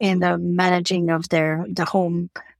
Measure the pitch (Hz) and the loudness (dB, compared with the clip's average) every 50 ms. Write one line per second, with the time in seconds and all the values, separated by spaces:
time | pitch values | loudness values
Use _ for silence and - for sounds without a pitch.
0 | 214 190 185 180 180 175 175 175 175 175 175 180 185 180 180 180 180 - 190 180 | 0 0 2 2 2 0 0 0 -2 0 0 2 2 2 2 2 0 0 -2 0
1 | 170 165 165 160 170 - 175 160 156 156 156 160 175 - 180 175 160 - - 190 | 0 0 0 -2 -2 0 0 2 2 2 0 -2 -4 -6 -4 -4 -4 0 0 0
2 | 180 170 170 175 175 - - - - - _ | 0 0 -2 -4 -4 -6 -10 -18 -20 -20 _